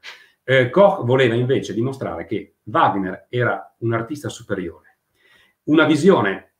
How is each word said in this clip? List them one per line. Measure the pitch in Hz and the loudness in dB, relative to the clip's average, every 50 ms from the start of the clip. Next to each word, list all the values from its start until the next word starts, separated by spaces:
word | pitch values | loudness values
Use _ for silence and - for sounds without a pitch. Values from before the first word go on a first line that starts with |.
| - - - - - _ _ _ - | -20 -20 -20 -20 -20 _ _ _ -2
Eh, | 127 135 131 127 120 | 2 2 2 2 2
Koch | - 185 202 190 190 - - | 4 6 6 6 4 2 0
voleva | 120 131 135 131 113 117 | 0 2 2 2 2 2
invece | 117 123 127 135 101 92 - 92 | 0 0 0 0 -2 -2 -4 -6
dimostrare | 110 - - - - - 92 82 80 85 | -4 -4 -6 -6 -8 -10 -10 -8 -10 -10
che | - 110 95 101 _ _ _ - | -8 -8 -8 -8 _ _ _ -12
Wagner | 113 113 165 156 - 101 98 95 92 92 - _ - | -4 -2 0 0 0 0 -2 -4 -6 -8 -10 _ -8
era | - 123 120 107 98 95 - - _ - | -4 -2 -2 -2 -2 -4 -8 -16 _ -6
un | 120 113 117 | -4 -2 -2
artista | 113 113 - 151 - - | -2 -4 -6 -10 -10 -10
superiore, | 107 - - 120 - 104 92 90 82 - - _ _ _ _ _ _ _ _ _ _ _ _ _ _ _ _ - | -12 -12 -12 -10 -8 -8 -8 -8 -10 -12 -16 _ _ _ _ _ _ _ _ _ _ _ _ _ _ _ _ -2
una | - 151 165 151 | 2 4 4 4
visione | 147 160 139 156 196 175 135 104 98 92 90 - _ _ | 4 2 4 6 4 4 4 2 -2 -2 -6 -10 _ _